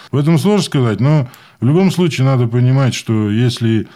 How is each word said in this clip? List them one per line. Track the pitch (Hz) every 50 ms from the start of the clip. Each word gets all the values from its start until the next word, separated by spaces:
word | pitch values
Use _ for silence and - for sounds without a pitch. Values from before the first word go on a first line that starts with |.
| - - -
В |
этом | 131 147 151 170 156
сложно | 127 196 208 202 -
сказать, | - - 147 127 117 104 -
но | 120 139 156 156 131 - - - - - _ _
в | -
любом | 123 147 175 190 190
случае | - - 180 170 127 - 131
надо | 135 135 127 123
понимать, | 113 113 123 123 127 131 135 139 123 113
что | - - - 113 107 107 104
если | 104 110 123 123 120 - 117 113 110 110 95 - -